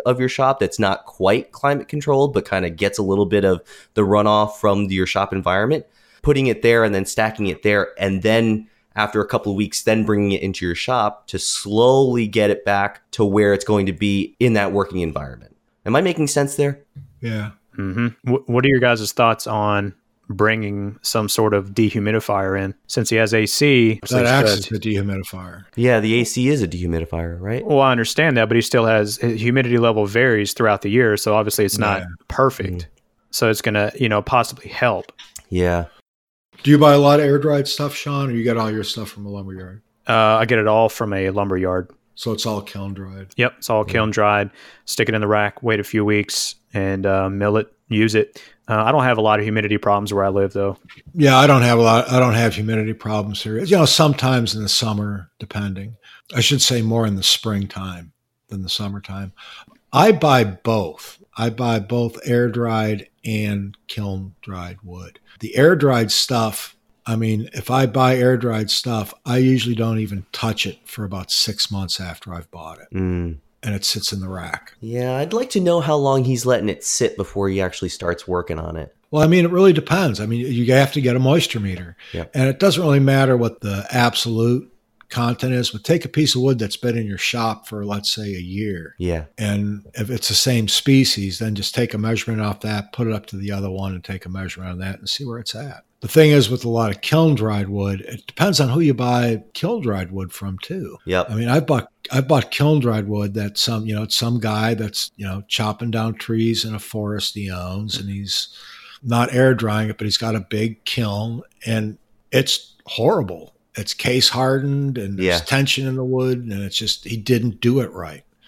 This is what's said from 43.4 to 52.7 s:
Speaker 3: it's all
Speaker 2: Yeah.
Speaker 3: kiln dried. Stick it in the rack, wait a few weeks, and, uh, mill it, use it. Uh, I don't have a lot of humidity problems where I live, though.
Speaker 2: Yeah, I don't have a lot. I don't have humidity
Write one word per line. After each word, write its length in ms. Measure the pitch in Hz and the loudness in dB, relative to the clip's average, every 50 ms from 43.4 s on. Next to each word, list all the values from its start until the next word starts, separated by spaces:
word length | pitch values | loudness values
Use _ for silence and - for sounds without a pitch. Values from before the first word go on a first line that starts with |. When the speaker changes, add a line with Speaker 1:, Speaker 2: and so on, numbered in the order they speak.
| 123 123 - - | -2 -2 -2 -6
Speaker 3:
it's 120 | - - | -6 -2
all 140 | 117 107 107 | 0 0 0
Speaker 2:
Yeah. 60 | 92 101 | 0 0
Speaker 3:
kiln 180 | 117 110 107 | 0 0 0
dried. 400 | 104 - 107 104 104 104 101 98 - - - - - _ _ | 0 2 2 2 2 2 0 -2 -6 -16 -20 -20 -20 _ _
Stick 240 | - - - 107 104 | -8 -2 -2 0 0
it 60 | 110 | 0
in 80 | 110 104 | 0 0
the 40 | |
rack, 360 | 104 107 104 104 101 - - - | 2 2 2 0 0 -4 -6 -2
wait 180 | 117 113 104 | -2 0 0
a 40 | 101 | -2
few 200 | - - 110 104 | -2 -2 0 2
weeks, 520 | 104 107 104 101 - - - - - - _ _ _ - | 2 2 0 0 -2 -4 -6 -6 -6 -8 _ _ _ -6
and, 320 | 101 98 98 98 95 95 | -4 -2 -2 -2 -2 0
uh, 240 | 101 95 95 95 95 | 0 0 0 0 -2
mill 260 | 98 98 101 104 104 | -2 -2 0 0 2
it, 160 | 110 107 - _ _ _ - | 0 0 -2 _ _ _ -4
use 260 | 113 107 110 110 104 | 0 2 2 4 4
it. 280 | 110 104 - - - - - _ _ _ - | 2 0 0 -4 -20 -20 -20 _ _ _ -2
Uh, 160 | 110 107 110 | 0 0 0
I 80 | 113 139 | 0 0
don't 120 | 151 127 | 0 2
have 120 | 127 123 | 2 2
a 60 | 110 110 | 2 2
lot 160 | 107 107 104 | 2 2 2
of 60 | 104 | 0
humidity 320 | 107 107 110 107 104 107 101 | 0 -2 -2 -2 0 -2 0
problems 340 | - 104 104 101 104 101 104 | 2 2 2 2 0 -2 -2
where 100 | 101 98 | 0 0
I 40 | 98 | 0
live, 240 | 95 98 98 95 - | 0 0 0 -2 -2
though. 240 | 98 98 98 98 - _ - - - - - - | -2 -4 -4 -4 -8 _ -20 -20 -20 -20 -10 -2
Speaker 2:
Yeah, 240 | 175 147 139 131 131 | 2 4 6 8 8
I 80 | 135 | 8
don't 160 | 147 143 131 120 | 8 8 6 6
have 160 | 120 120 117 | 6 6 6
a 40 | 117 | 6
lot. 300 | 113 113 117 123 - 127 | 6 6 4 4 2 4
I 80 | 127 | 4
don't 140 | 127 123 107 | 4 4 4
have 200 | 113 117 113 104 | 2 2 2 0
humidity 360 | - 107 107 | -2 -4 -2